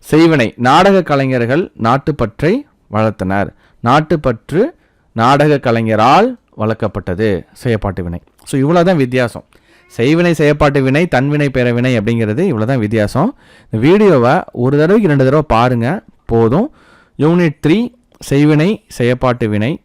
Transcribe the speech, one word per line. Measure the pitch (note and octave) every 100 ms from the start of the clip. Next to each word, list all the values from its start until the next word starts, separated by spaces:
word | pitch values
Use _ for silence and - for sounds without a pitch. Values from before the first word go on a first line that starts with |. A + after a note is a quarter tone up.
| -
செய்வினை, | D3+ E3 D#3+ A2 -
நாடக | A#2+ D3+ F#3+ G3 E3+
கலைஞர்கள் | C#3+ C3+ B2+ A#2 C#3 G3 _
நாட்டுப்பற்றை | A2+ C3 - D3 A2 - D3 A#3 C#4+ _ _
வளர்த்தனர், | G#2 A2 G#2+ F#2 G2 G2 - _ _
நாட்டுப்பற்று | A2+ C#3 D#3 E3+ C#3 A#2 - D3 C4 - _ _ _ -
நாடக | A#2 C#3+ D3 D3 C3
கலைஞரால் | A#2 A2+ G#2+ A2+ D#3 A#3 B3 _ -
வளர்க்கப்பட்டது, | G#2+ A2 G#2+ G#2 F#2+ F2+ A2 F#2 - -
செய்யப்பாட்டு | C3 A2 G2+ F#2 F2
வினை. | E2+ _ _ -
So, | C#3+
இவ்வளவுதான் | C3+ F3 E3+ F3
வித்தியாசம். | B2+ B2+ B2 - - _ _ _ _
செய்வினை | - A#2+ D#3+ F3 E3
செயற்பாட்டு | D3 D3 D3 C#3+
வினை, | C3 C3+ F3 B2+
தன்வினை | C#3 D3 C#3+ C3
பிறவினை | B2 A#2+ B2 B2
அப்படிங்கிறது | G#2 A#2 A2 G#2+ F#3+
இவ்வளவுதான் | A#2+ A2 C3+
வித்தியாசம். | G#2+ A2 G#2 C3 F#3+ - _ - _
இந்த | A2+ C3
வீடியோவை | G3 G#3 D3+ A#2+ D#3+ - -
ஒரு | B2 C#3+
தடவைக்கு | D#3 G#3+ G3
ரெண்டு | C#3+ C3
தடவை | D3 D3 A2+
பாருங்க | B2 B2 A#2 F#3+ - _ _
போதும். | A2+ A2+ C#3 C4+ _ _ _ _ _
யூனிட் | C#3+ F3 E3+ C#3+ D3
த்ரீ | F3+ A#3+ _ _ _
செய்வினை | - C#3 D3 D3+ D#3+ G#3+ _ -
செயற்பாட்டு | A#2+ B2 B2+ B2 A2+
வினை | G#2 A2 E3+